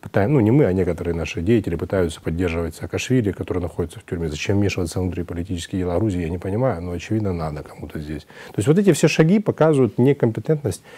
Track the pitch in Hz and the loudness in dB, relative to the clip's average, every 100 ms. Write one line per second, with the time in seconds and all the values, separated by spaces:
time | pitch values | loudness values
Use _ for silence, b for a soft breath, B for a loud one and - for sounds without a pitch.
0 | - 107 104 151 147 139 110 92 90 85 | -2 0 2 4 4 4 4 2 0 -2
1 | 85 85 80 - 87 117 - 85 90 98 | -4 -4 -4 -4 2 2 2 -4 -2 0
2 | 85 - - 82 92 82 82 - - 95 | 0 -2 -6 -2 -2 -2 -6 -8 -8 -8
3 | - 127 101 - 92 87 85 - 82 - | 0 2 2 -2 -6 -4 -4 -6 -6 -8
4 | - 87 80 73 - 101 101 - 87 95 | -10 -6 -4 -4 -2 0 0 -2 -4 -2
5 | 92 85 85 85 87 87 - 95 90 87 | -4 -4 -6 -8 -6 -8 -4 -4 -2 0
6 | 110 90 80 90 98 107 131 85 90 87 | 0 0 -4 -4 -4 -2 -2 -2 -6 -8
7 | - 110 101 87 78 73 71 - 67 80 | -4 -2 -2 -4 -4 -8 -12 -14 -12 -10
8 | 76 76 - - - - 107 165 202 151 | -8 -10 -12 -20 -8 -2 2 4 4 4
9 | 160 - 160 214 - - 156 143 120 - | 4 4 4 4 2 2 4 6 2 4
10 | 127 139 120 110 - 156 113 - B | 4 4 2 0 -2 -2 -2 -6 B